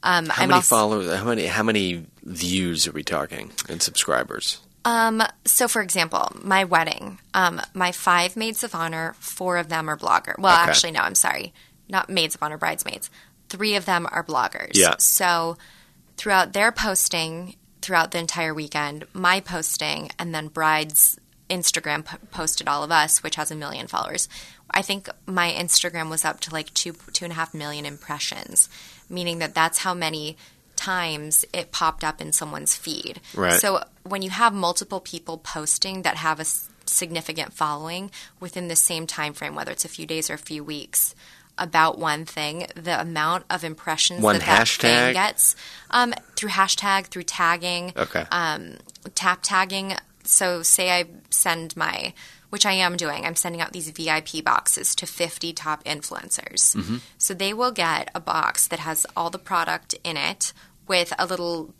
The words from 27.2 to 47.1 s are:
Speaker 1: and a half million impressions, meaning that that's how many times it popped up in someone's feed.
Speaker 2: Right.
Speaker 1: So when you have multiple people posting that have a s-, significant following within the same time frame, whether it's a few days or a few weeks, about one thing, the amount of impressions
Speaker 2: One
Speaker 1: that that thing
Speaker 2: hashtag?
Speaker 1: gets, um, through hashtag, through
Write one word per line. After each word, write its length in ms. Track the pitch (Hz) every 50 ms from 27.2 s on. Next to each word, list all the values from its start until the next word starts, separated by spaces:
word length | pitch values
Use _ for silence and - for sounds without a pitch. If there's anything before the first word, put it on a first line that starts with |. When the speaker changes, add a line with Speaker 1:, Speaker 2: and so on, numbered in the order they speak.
| 175
Speaker 1:
and 60 | 170
a 40 | 165
half 180 | 160 165 - -
million 300 | 156 147 147 147 147 147
impressions, 840 | 143 143 147 - - 147 147 - - - - - - - - - - - - - - - - - _
meaning 300 | - 180 175 175 170 170
that 140 | 165 156 156
that's 240 | 165 160 165 165 -
how 140 | - 190 180
many 440 | 175 165 160 156 156 151 151 156 _ - - _ _ _ _ _
times 680 | - - 190 190 180 175 165 156 151 151 156 151 - - - -
it 180 | 175 170 -
popped 320 | - - 170 160 160 - -
up 180 | 156 156 -
in 100 | 156 151 147
someone's 420 | - 156 151 147 151 151 151 -
feed. 460 | - - 165 156 - - - - 180 _ - -
Speaker 2:
Right. 260 | - - - - 87
Speaker 1:
So 240 | - 202 196 - - - _ _ _
when 180 | 185 202 196
you 80 | 190 190
have 240 | 185 214 240 233 202
multiple 460 | 202 180 170 175 - 202 - 196 185
people 380 | - - - 165 - - 165
posting 640 | 160 _ - - 160 151 147 - - - 190 190 190 175
that 140 | 165 -
have 220 | 156 160 160 156 151
a 20 |
s-, 280 | 156 - - - - - - _ -
significant 680 | - - - 185 165 165 165 160 - 156 165 170 180 -
following 580 | - 160 151 147 147 156 165 170 180 196 202 - - - - _ _
within 280 | 180 175 - 185 180
the 80 | 170 165
same 320 | 160 - - 175 160 165
time 260 | 160 - - 151 151 147
frame, 220 | - 151 147 147
whether 160 | 147 151 -
it's 140 | - - -
a 40 | 160
few 160 | - - 165
days 240 | 160 160 160 156 -
or 40 | 156
a 40 | 151
few 240 | - - 156 151 147
weeks, 520 | 156 151 147 - - - - - - - - - - - - - _ _
about 400 | - 180 170 - 160 160 160 -
one 280 | - 165 160 147 151 165
thing, 420 | 160 - 160 151 147 151 170 175 - -
the 240 | 175 160 175 170 123
amount 460 | 165 170 165 156 151 160 175 185 - _
of 140 | 180 180 165
impressions 580 | 165 160 156 - - 156 151 - - - -
Speaker 2:
One 160 | 107 107 104 98
Speaker 1:
that 60 | 80
that 220 | - 165 104 113
thing 240 | 117 - - - 117 117
Speaker 2:
hashtag? 200 | 120 123 127 127
Speaker 1:
gets, 420 | 185 196 214 - - - - - - - - - - - -
um, 240 | - 247 247 240 - - - - -
through 140 | - 208 208
hashtag, 560 | 180 196 190 190 - - - 202 196 196 190
through 160 | -